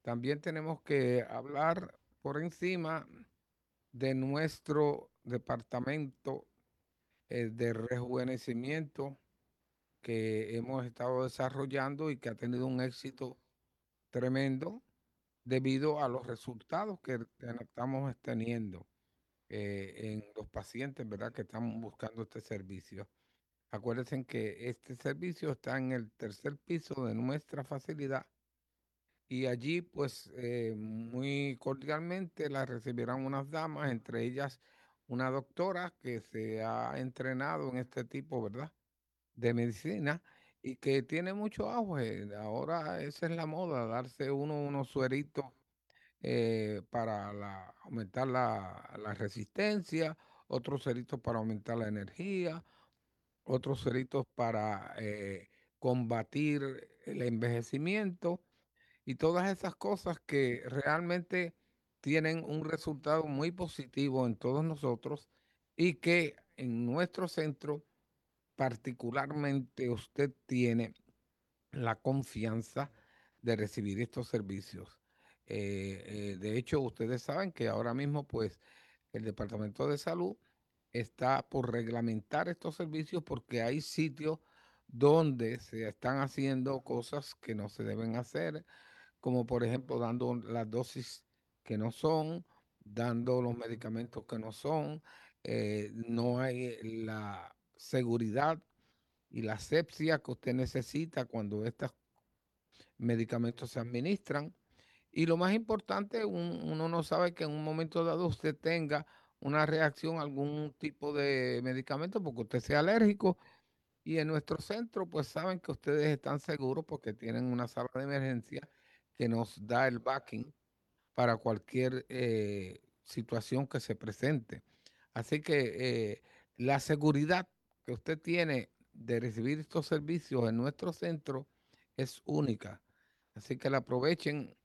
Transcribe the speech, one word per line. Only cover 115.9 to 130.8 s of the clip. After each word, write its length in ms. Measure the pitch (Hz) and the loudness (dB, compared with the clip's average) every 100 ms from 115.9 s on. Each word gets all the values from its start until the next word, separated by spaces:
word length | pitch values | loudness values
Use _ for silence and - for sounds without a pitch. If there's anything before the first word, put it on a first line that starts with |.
| 147 151 | 4 4
están 320 | 143 135 143 | 2 0 -2
seguros 460 | - 147 131 147 | -2 -2 0 -2
porque 280 | 160 151 113 | -4 -6 -6
tienen 320 | 107 117 113 | -6 -2 0
una 220 | 127 123 123 | 0 0 -2
sala 220 | - 123 | -2 -4
de 80 | 131 | -2
emergencia 640 | 139 139 131 120 - 139 - _ _ _ _ | 0 0 0 -2 -4 -12 -12 _ _ _ _
que 120 | - 120 | 0 2
nos 380 | 113 110 - | 2 0 -6
da 220 | 104 120 131 | 0 4 4
el 120 | 120 | 2
backing 540 | 113 135 - 110 120 - _ _ _ _ _ | 0 -2 -4 -8 -8 -12 _ _ _ _ _
para 240 | - 123 113 | 4 4 6
cualquier, 680 | 117 107 - 127 127 127 - | 2 0 0 2 2 0 -4
eh, 720 | 127 123 113 101 101 92 - _ _ | 0 2 2 0 -2 -6 -10 _ _
situación 640 | - - 110 117 - 127 139 | -8 -6 -2 -2 0 0 0
que 120 | 131 | -2
se 160 | - | -2
presente. 640 | 107 110 104 135 147 113 - _ _ - _ _ | -4 -4 0 2 2 -2 -14 _ _ -20 _ _
Así 280 | 117 113 151 | -6 -2 -2
que, 720 | 151 147 120 - 127 120 107 | 4 4 4 0 0 2 0
eh, 100 | 107 _ - _ - | -4 _ -20 _ -2
la 220 | 123 139 | 4 4
seguridad 680 | - 151 151 143 151 180 180 _ _ _ | 4 4 6 4 4 2 2 _ _ _
que 80 | - | -8
usted 260 | 120 - 156 | -6 -4 -4
tiene 520 | - 175 165 131 - _ _ | 0 2 4 2 -2 _ _
de 280 | - 113 117 | -14 0 0
recibir 400 | 120 110 120 151 | 0 0 0 0
estos 280 | 151 175 147 | 0 -2 2
servicios 640 | 156 147 170 - 131 117 | 0 0 -4 0 2 4
en 80 | 113 | 2
nuestro 340 | 131 - | 0 -2